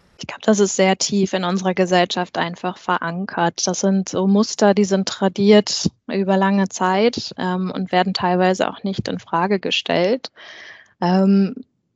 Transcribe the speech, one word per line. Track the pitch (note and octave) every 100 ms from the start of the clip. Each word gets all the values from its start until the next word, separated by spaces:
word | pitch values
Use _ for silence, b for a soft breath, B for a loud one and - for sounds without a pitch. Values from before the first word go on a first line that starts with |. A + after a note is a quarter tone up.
| _ -
Ich | -
glaub, | -
das | - G3+
ist | G3 -
sehr | F#3+ F#3+
tief | - G3+ F#3+
in | F#3+
unserer | F3+ F#3 F#3
Gesellschaft | F3+ F3+ F3+ F3+ - F#3 F3
einfach | E3+ F3 F#3 F#3
verankert. | - F3+ E3+ E3+ F#3+ - E3+ - -
Das | F3+
sind | G3 F#3+ F#3
so | F#3 F#3+
Muster, | G3+ A3 - G#3
die | G3 G3
sind | F#3+ F#3+
tradiert | - F#3+ F3+ G3+ G#3+ G#3 - - _ -
über | F#3+ F#3+ F#3+
lange | G3 G3 F#3+
Zeit, | - F#3 F#3+ A#3 - - -
ähm, | F#3 F#3 F#3
und | - F#3
werden | F3+ F#3
teilweise | F#3+ F3+ F3+ F#3 F#3+ -
auch | -
nicht | G3 F#3+ -
in | F3+
Frage | - E3+ F#3+ G3
gestellt. | F3+ - - E3+ F3+ B3+ - B B B B B B B
Ähm, | F3 F#3 G3 G3 F#3+ - - _ _